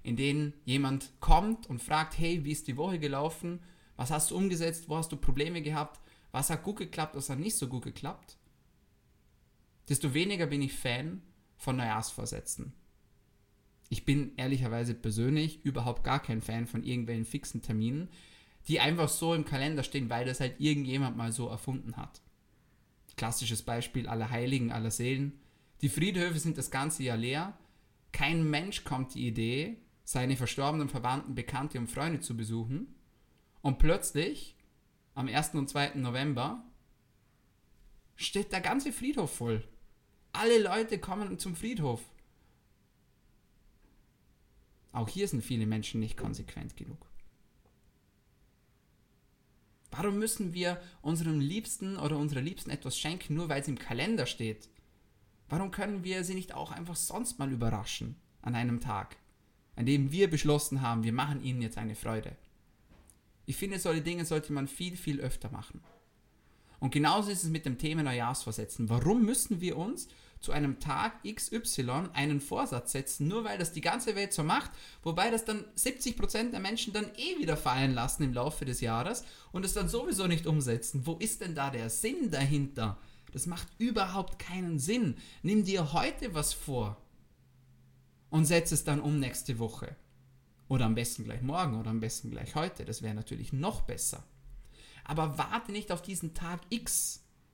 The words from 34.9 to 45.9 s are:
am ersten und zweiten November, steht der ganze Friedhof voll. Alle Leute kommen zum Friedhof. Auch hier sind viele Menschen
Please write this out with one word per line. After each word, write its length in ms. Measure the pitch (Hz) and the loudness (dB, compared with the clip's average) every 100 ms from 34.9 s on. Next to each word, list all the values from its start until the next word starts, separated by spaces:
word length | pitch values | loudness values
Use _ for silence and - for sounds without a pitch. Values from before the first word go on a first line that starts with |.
| _ _ | _ _
am 140 | - 127 | -6 0
ersten 300 | 127 156 156 | 2 2 0
und 120 | 135 | 0
zweiten 320 | 147 143 143 | 0 0 0
November, 640 | 127 123 147 123 135 240 - - _ _ _ _ _ _ _ _ _ - - - - - | 0 0 0 0 -2 -4 -12 -20 _ _ _ _ _ _ _ _ _ -20 -20 -20 -20 -8
steht 360 | - 202 202 | -4 -2 -2
der 100 | 185 | 0
ganze 300 | 180 262 285 | 2 0 0
Friedhof 420 | - 254 285 160 | -2 -2 0 -2
voll. 300 | - 117 110 - - - - _ _ _ - | -2 0 0 -2 -12 -20 -20 _ _ _ 0
Alle 280 | 226 233 | 6 8
Leute 340 | 196 202 226 208 | 6 2 0 -2
kommen 400 | - 208 202 180 | -2 -4 -2 -4
zum 180 | 190 165 | -6 -4
Friedhof. 460 | 220 240 143 117 - - - _ - _ _ _ _ _ _ _ _ _ _ _ - - - - _ _ _ _ _ _ _ _ - | -4 0 0 -2 -6 -20 -20 _ -20 _ _ _ _ _ _ _ _ _ _ _ -20 -20 -20 -20 _ _ _ _ _ _ _ _ -10
Auch 160 | 123 110 | -4 -4
hier 200 | 185 202 | -2 0
sind 160 | 131 | 0
viele 240 | - 120 110 | 0 0 2
Menschen 320 | 110 104 | 0 -2